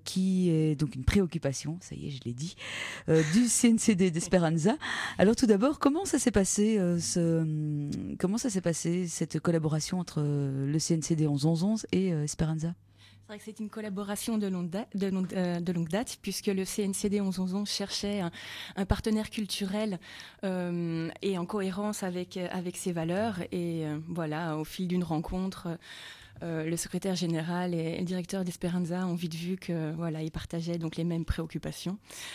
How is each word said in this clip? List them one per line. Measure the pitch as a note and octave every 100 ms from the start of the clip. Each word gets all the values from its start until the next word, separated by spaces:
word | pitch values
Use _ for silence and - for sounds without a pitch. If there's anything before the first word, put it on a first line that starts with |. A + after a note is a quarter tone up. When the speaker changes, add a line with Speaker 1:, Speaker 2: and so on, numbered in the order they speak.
Speaker 1:
qui | - F#3 F#3+ F#3 F3+
est | D#3+ D#3 C#3+
donc | D3
une | C3
préoccupation, | B2+ G3+ F3+ D#3+ C#3 C3+ D3 E3+
ça | - C#3
y | -
est, |
je | C3+
l'ai | A#2+
dit, | A#2+ D#3+ - - - - - -
euh, | D#3+ D3+
du | F#3+ A#3+
C | - A#3+
N | A3+
C | - F#3+
D | F#3
d'Esperanza. | D#3+ - F#3 E3 E3 E3 D4 - - - -
Alors | G3
tout | A#3+ A3+
d'abord, | G3+ B3+ D4+
comment | C#4 D4+
ça | G4 C#4
s'est | A#3+
passé, | G#3 F#3+ - G#3 A3
euh, | F3 E3+
ce, | D#3+ F3+ E3 E3 D#3+ D3+ D3+ D3 D3 - F#2+ -
comment | F#3 A3
ça | B3+
s'est | F#3+
passé | F3 E3 E3+ F3 F3
cette | - D#3+ D#3+
collaboration | E3+ E3 D#3 D#3 - F#3
entre, | F3 -
euh, | D3 C#3+ C#3 C3+ C#3
le | D#3
C | -
N | E3
C | D3 E3
D | D3+
onze | C#3+
onze | D3 E3
onze | F#3+ A3 -
et, | F3+ F#3+
euh, | D#3+
Esperanza ? | D3+ - D#3 D#3+ E3 F3 - - - - -
Speaker 2:
C'est | G#3
vrai |
que |
c'est | G#3+ G#3+
une | G#3+
collaboration | A3 G#3+ G3 G3+ G#3 - A3
de | G3+
longue | F#3 F3
da-, | F#3 -
de | G3 G3
longue, | F#3+ F#3
euh, | F#3+ F3+ F3
de | E3+
longue | E3+ E3
date, | F#3+ B3+ -
puisque | - F#3+ -
le | F#3+
C | F#3+ -
N | G3
C | G3 G#3
D | G3+
onze | G3 F#3
onze | F#3
onze | F#3+ G#3
cherchait | - G3 - G3+ G3+
un, | E3+ - - - -
un | -
partenaire | G3 G3+ A3+ G#3+ G#3+
culturel, | - G#3 - G3 G#3 G#3+ F3 - - - -
euh, | F#3+ F#3 F3 F3 E3+ E3 E3 -
et | - F#3+
en | F3
cohérence | G#3 F#3+ F#3+ G#3 G#3
avec, | F#3+ F3 F3+ F#3+
euh, | F3
avec | F3+ F3 F3+
ses | F#3+
valeurs. | E3+ D#3+ F3+ A3+ F#3 -
Et, | F3 E3+ E3 D#3
euh, | D3+ D#3+
voilà, | E3+ D#3 D3+ E3+ D#3
au |
fil | D#3 - F#3
d'une | F3+
rencontre, | E3 D#3 - F#3 F#3+ - F3 D#3+ - - - - - -
euh, | E3+ D#3+ D#3
le | E3+
secrétaire | - F3+ G3
général | F3 E3+ E3 D#3+ F3 F3+
et, | E3+
et | D#3+ -
le |
directeur | F3 F#3 F3 G3
d'Esperanza | F3+ E3+ F3+ F3+ E3+ F3 F#3
ont |
vite | F3 E3+ E3
vu | F3 F#3
que, | - E3+ D#3
voilà, | E3 E3+ D#3
ils | D#3+
partageaient | - - E3+ E3 E3+
donc | E3 D#3+
les |
mêmes | E3+ E3+
préoccupations. | D#3+ - E3 D#3 D3+ D3 E3+ G3+ - - -